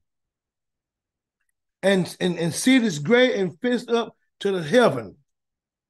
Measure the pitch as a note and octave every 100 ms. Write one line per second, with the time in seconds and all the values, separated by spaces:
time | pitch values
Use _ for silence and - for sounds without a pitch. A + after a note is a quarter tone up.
0 | _ _ _ _ _ _ _ _ _ _
1 | _ _ _ _ _ _ _ _ F#3+ F#3+
2 | E3+ - F3+ E3+ E3 - - C4 A3+ D3
3 | C#3+ A#3+ B3+ G3+ F#3 - B3 B3 - A#3
4 | A3+ - _ _ G3+ F#3+ D3+ A3+ A3 C3
5 | G2+ E2 _ _ _ _ _ _ _